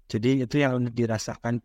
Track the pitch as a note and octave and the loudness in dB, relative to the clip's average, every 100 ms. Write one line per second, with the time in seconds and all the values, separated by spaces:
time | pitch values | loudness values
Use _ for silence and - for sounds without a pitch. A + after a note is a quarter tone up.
0 | - G#2+ A#2+ C3+ B2 D3 C#3+ B2+ B2 A#2 | -6 0 2 2 2 2 2 2 0 0
1 | A#2 A2 - G#2+ A#2+ A#2 | 0 -2 -6 -8 -4 -4